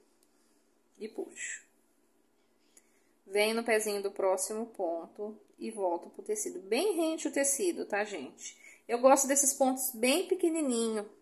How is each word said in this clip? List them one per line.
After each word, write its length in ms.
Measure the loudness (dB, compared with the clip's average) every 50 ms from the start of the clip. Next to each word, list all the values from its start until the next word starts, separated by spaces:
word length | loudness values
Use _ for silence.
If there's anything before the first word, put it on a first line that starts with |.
| _ _ _ _ _ _ _ _ _ _ _ _ _ _ _ _ _ _ _
E 100 | -12 -12
puxo. 640 | -10 -8 -10 -12 -10 -12 -12 -10 -10 -10 -12 -14 _ _ _ _ _ _ _ _ _ _ _ _ _ _ _ _ _ _ _ _ _ _ -20 _ _ _ _ _ _ _ _ _
Venho 280 | -2 2 2 2 4 2
no 80 | 0 2
pezinho 400 | 2 2 2 2 0 -2 -2 -4
do 80 | -4
próximo 540 | -4 0 2 2 2 2 0 -4 -4 -6 -6
ponto 760 | -8 -6 -6 -4 -4 -4 -4 -8 -12 -10 -10 -10 -10 -10 -14 -20 _ _
e 140 | -10 -10 -8
volto 380 | -4 -2 0 0 0 -2 -6 -12
pro 120 | -16 -12
tecido. 380 | -6 -4 -4 -4 -4 -6 -8 -10
Bem 380 | -4 -2 0 2 2 2 2
rente 320 | 2 0 0 -2 -2 -6 -2
o 20 |
tecido, 540 | 0 0 0 2 0 2 0 0 0 -2 -4
tá, 180 | -2 -2 -2 -2
gente? 540 | -2 -6 -10 -10 -12 -14 -16 -16 -16 -16 -16 -20 -20 -20 -20 _
Eu 140 | -4 -2 4
gosto 260 | 8 8 8 8 6
desses 280 | 2 2 4 4 2 2
pontos 380 | 4 2 2 2 0 -4 -6
bem 360 | -2 0 2 4 4 2 2
pequenininho. 840 | 0 0 2 2 2 2 2 0 0 0 0 0 0 -2 -4 -4 -8 -14 _